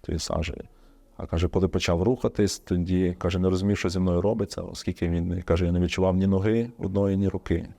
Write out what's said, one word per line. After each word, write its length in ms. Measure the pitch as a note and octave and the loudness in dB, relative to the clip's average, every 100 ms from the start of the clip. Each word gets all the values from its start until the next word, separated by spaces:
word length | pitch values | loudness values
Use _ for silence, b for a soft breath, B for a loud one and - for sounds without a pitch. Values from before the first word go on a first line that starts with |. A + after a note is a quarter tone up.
тою 180 | - D#2+ | -6 -6
сажею. 460 | - D#2+ E2 - - b b b b - | -4 -4 -4 -8 -14 b b b b -14
А, 100 | F2+ | -4
каже, 220 | E2+ F2 | 0 0
коли 200 | F#2+ F#2 | 2 0
почав 340 | F#2+ - E2+ | 0 0 2
рухатись, 560 | F#2+ B2+ - - G2+ - | 2 2 -2 0 0 0
тоді, 580 | - F2+ F2 F#2 F2+ F2 | -2 -2 2 2 2 0
каже, 200 | F2+ F#2 | -2 0
не 120 | F#2 | 2
розумів, 280 | F#2 G2 G2+ | 2 0 0
що 100 | F#2+ | 0
зі 100 | F#2 | 0
мною 220 | F#2 F2 | 2 2
робиться, 420 | G2+ A2+ G2 - | 0 0 -4 -6
оскільки 460 | F2 F2+ - F2+ E2+ | -10 -8 -8 -4 -2
він, 340 | E2+ F2 F2 | 0 -2 -4
каже, 240 | - E2+ F2 | 0 2 2
я 60 | |
не 80 | F2 | 2
відчував 360 | F2+ - F#2+ F#2 | 0 2 2 4
ні 100 | F#2+ | 2
ноги 440 | F#2+ G#2 A2+ A#2+ - | 2 2 0 -2 -6
одної, 380 | F#2 F#2+ G2 G2 | -4 0 0 2
ні 120 | G2 | 0
руки. 400 | F#2 - F2 - | -2 -2 -4 -4